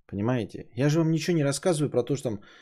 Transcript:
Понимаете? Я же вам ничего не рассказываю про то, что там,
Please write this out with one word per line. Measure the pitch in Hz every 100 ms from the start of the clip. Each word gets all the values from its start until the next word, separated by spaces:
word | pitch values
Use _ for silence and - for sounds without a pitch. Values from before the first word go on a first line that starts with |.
| _
Понимаете? | 95 113 127 95 - - 107
Я | 147
же | 160
вам | 160
ничего | 160 180 165
не |
рассказываю | 139 139 185 151 143
про | 123
то, | 120 139
что | 123
там, | 101 - -